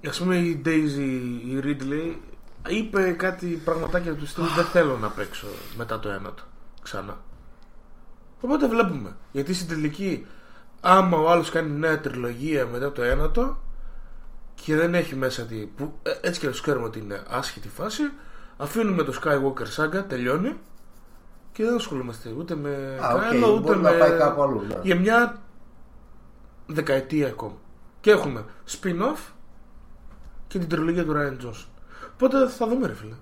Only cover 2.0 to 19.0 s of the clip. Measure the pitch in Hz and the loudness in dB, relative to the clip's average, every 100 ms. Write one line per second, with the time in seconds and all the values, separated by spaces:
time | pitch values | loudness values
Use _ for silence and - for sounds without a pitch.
2 | 165 160 - - - - - 202 220 202 | -4 -8 -14 -16 -16 -12 -4 -2 0 2
3 | 185 175 185 185 175 170 151 160 165 175 | 2 2 -2 -2 -4 -2 0 0 0 0
4 | 170 147 147 - 170 160 170 175 156 123 | 0 -4 -6 -2 0 2 4 4 4 2
5 | 107 - 101 - 101 85 - 117 117 110 | -4 -4 -6 -8 -10 -12 -10 -10 -6 -4
6 | 104 95 98 - - - - - - 101 | -4 -6 -8 -12 -16 -16 -16 -14 -10 -10
7 | 98 - - - - - - - - - | -10 -12 -12 -16 -16 -18 -18 -20 -18 -18
8 | - - - - 247 294 269 226 202 151 | -18 -18 -20 -8 0 2 4 4 2 0
9 | 95 - - 139 143 180 170 160 151 151 | -8 -12 -8 -6 -2 -4 -2 -2 -2 -2
10 | 196 156 - - - - - - 180 190 | -4 -4 -6 -18 -18 -20 -20 -2 6 8
11 | 185 165 160 170 156 165 156 147 160 151 | 8 6 6 6 6 0 0 0 2 2
12 | - 127 120 120 147 143 120 120 139 131 | -2 -4 -4 -4 0 0 0 -2 -4 0
13 | 120 135 151 226 262 - - - - - | 2 4 6 4 4 0 -4 -6 -8 -8
14 | - - - - - - - 156 170 175 | -10 -12 -12 -12 -14 -12 0 2 4 2
15 | 156 131 131 123 113 113 104 - 147 - | 0 -2 -2 -2 -6 -8 -8 -8 -8 -6
16 | - - - 175 147 120 - 131 117 110 | -6 -2 -2 -2 -2 -2 0 0 -2 -8
17 | 104 98 - 123 - - 107 - 196 220 | -8 -10 -6 -6 -6 -10 -12 -8 -6 -2
18 | 294 285 - - - - 143 220 220 180 | -4 -4 -14 -14 -16 -10 -4 0 2 2